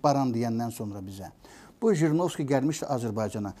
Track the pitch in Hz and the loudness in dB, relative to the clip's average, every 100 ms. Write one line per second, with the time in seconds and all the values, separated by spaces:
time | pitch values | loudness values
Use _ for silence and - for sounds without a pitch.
0 | 151 139 131 117 120 117 117 - 107 101 | 4 4 2 0 -2 -2 -4 -6 -8 -8
1 | 95 98 90 - - - - - 226 180 | -10 -12 -14 -16 -20 -20 -20 -2 2 4
2 | 160 156 175 - 139 135 139 151 - 131 | 4 4 2 -2 0 2 2 -2 -2 -2
3 | 113 107 107 110 101 - | -2 -2 -2 -4 -8 -10